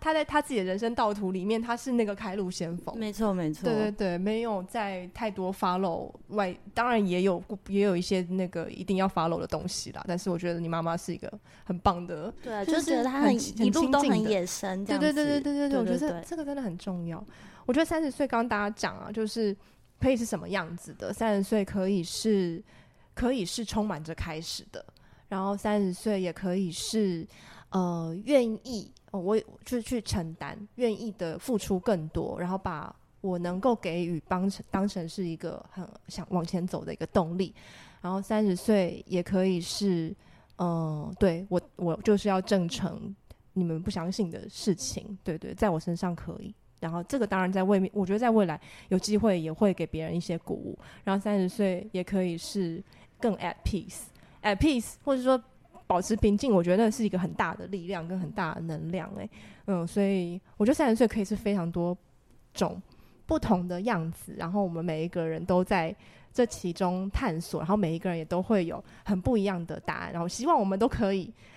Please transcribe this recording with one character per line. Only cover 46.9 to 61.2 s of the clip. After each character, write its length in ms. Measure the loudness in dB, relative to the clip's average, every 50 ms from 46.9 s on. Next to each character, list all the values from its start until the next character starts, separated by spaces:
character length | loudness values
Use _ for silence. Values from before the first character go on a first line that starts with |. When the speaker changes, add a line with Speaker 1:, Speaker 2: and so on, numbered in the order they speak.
| -4
Speaker 1:
后 100 | -6 -4
这 140 | -2 -2 0
个 80 | 0
当 140 | 2 2 2
然 100 | 2 2
在 120 | 2 2 4
未， 280 | 6 6 4 4 2 0
我 100 | 0 0
觉 80 | 0 0
得 60 | 2
在 100 | 4 4
未 160 | 6 6 4
来 160 | 4 0 -4 -10 -16 -20 -16 -4 0
有 80 | 0 0
机 180 | 2 2 2
会 240 | 4 4 4 4 4
也 100 | 2 -2
会 220 | 0 4 4 4 4
给 140 | 2 -2
别 180 | -4 -4 -4 -4
人 100 | -2 -2
一 60 | -2
些 160 | -2 -2 -4 -4
鼓 140 | -4 -6 -6
舞。 260 | -6 -6 -8 -10 -12 -14 -20 -20 -6 -2
然 140 | 0 0 2
后 20 |
三 180 | 2 2 2 2
十 100 | 2 2
岁 400 | 2 2 2 2 2 0 -4 -4
也 140 | -4 -4 -2
可 180 | 0 0 2 2
以 140 | 0 0
是 480 | -4 -6 -6 -2 -2 -2 -2 -2 -6 -10 -14 -20 -20 -20 -20 _ -2
更 160 | 0 0 0
at 180 | 0 -2 -6 -4 -4 -2
peace，at 920 | -2 -2 -2 -4 -8 -12 -14 -16 -16 -20 -20 -20 -20 -12 -4 0 0 2
peace， 360 | 4 4 4 4 4 0 -4 -8 -6 -2
或 140 | 0 0
者 60 | 2 4
说 200 | 4 4 4 2 _ _ -20 -20 _ -20 -8 -2
保 160 | 0 0 2 2
持 120 | 0 2
平 220 | 4 6 6 6
静， 160 | 4 4 4 6
我 100 | 6 6
觉 140 | 6 6
得 80 | 6 6
那 60 | 4
是 120 | 4 2 0
一 60 | 0
个 100 | 0 0
很 140 | -2 -2 0
大 220 | 0 -2 -2 -2
的 120 | -6 -8 -8
力 180 | -8 -8 -6
量 200 | -6 -6 -6 -6
跟 140 | -6 -6 -4
很 100 | -6 -6
大 240 | -4 -4 -4 -4 -4
的 60 | -4
能 320 | -6 -6 -6 -6 -6 -4 -4
量 180 | -6 -6 -6 -8
欸。 120 | -10 -12 -12 -14 -16 -20 -20 -20 -10 -6
嗯， 200 | -2 -2 -2 -2
所 160 | -2 0 2 2
以 360 | 2 2 0 -2 -2 -6 -8 -12 _ -2 2
我 80 | 4
觉 40 | 4
得 40 | 4
三 160 | 4 4 4
十 40 | 4
岁 140 | 6 4 4
可 100 | 4
以 60 | 2